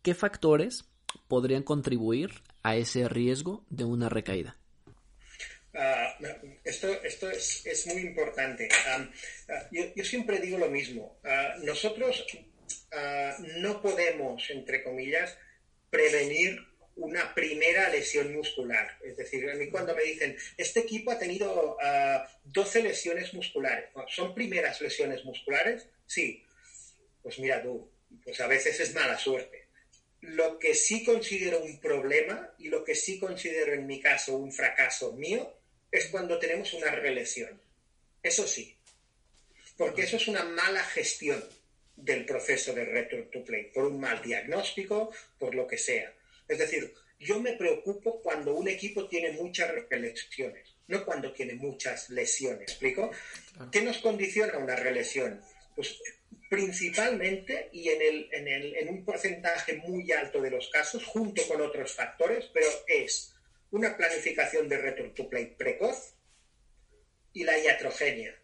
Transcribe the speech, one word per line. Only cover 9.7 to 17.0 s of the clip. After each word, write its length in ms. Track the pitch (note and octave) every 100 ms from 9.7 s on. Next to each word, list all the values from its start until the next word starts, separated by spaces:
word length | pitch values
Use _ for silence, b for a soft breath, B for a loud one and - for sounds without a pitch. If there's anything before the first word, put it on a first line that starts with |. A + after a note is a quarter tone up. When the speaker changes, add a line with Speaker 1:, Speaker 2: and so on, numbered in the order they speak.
Speaker 2:
yo, 120 | E3+ F3 G3
yo 80 |
siempre 360 | G3 B3 A3 G3
digo 180 | F3+ F#3
lo 120 | D#3
mismo. 520 | C#3 B2 A#2 G#2+ -
Ah, 320 | C#3+ C3+ C#3 -
nosotros, 640 | D3 D3+ G#3+ A3 B3+ - - - - _ - - -
ah, 460 | D3+ C#3+ C#3+ C#3 C#3+ E3 E3
no 220 | G3 G3+
podemos, 680 | G3+ F3 E3+ D#3 C3 A#2 -
entre 340 | C#3 - C3+
comillas, 540 | B2+ C3 C3 E3 F3 - B B _ _ _
prevenir 800 | D#3 D3+ D3 C#3+ D#3 F#3 - - _ -
una 380 | -